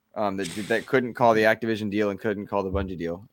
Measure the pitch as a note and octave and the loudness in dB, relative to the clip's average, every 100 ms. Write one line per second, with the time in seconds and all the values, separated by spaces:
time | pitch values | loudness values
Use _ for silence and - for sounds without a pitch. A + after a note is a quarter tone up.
0 | _ - G#2 F#2+ F#2 G#2 F#2+ A2+ - C3 | _ -4 -4 -2 -6 -6 -2 -2 2 0
1 | B2 - A#2+ A2 A2 A2+ A2+ G#2+ G#2+ G#2 | 0 2 4 6 4 2 0 -2 -2 0
2 | G#2 G2 A2+ G2+ G2 G2+ F#2+ F#2+ F#2+ F2 | 0 0 -4 -4 -2 -2 -2 -2 -4 -6
3 | E2+ F2+ A2 | -6 -6 -12